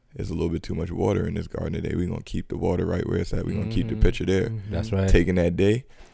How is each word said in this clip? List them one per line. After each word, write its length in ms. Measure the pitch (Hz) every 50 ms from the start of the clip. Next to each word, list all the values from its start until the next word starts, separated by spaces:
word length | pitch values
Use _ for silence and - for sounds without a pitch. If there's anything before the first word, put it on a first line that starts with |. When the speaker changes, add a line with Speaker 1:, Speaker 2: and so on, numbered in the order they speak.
| _ _ -
Speaker 1:
there's 160 | - - 95
a 40 | -
little 160 | 85 85 85
bit 140 | 82 82 -
too 120 | - -
much 160 | 85 85 87
water 360 | 85 85 90 101 101 95 87 85
in 60 | 85
this 140 | 82 82 82
garden 260 | - - - 80 82
today. 200 | 82 82 - 76
We're 140 | 82 87 87
gonna 140 | 87 80
keep 260 | - - - 87 85 -
the 80 | - 87
water 280 | 87 90 90 87 90
right 200 | 87 87 90 -
where 120 | - 87 90
it's 160 | 90 - -
at. 120 | - 87
We're 120 | 87 90 -
gonna 120 | 104 107
keep 180 | 113 113 123 113
the 60 | 110
Speaker 2:
Mm-hmm. 60 | 110
Speaker 1:
pitcher 240 | 110 110 110 - -
there. 240 | 90 95 95 90 -
Speaker 3:
Mm-hmm. 220 | 110 110 98 101
Speaker 2:
That's 200 | - 85 87 - 101
right. 160 | 95 95 95
Speaker 1:
Taking 260 | 92 92 87 82 90
that 220 | 90 87 85 87 87
day, 260 | 98 101 107 123 131 - - - - -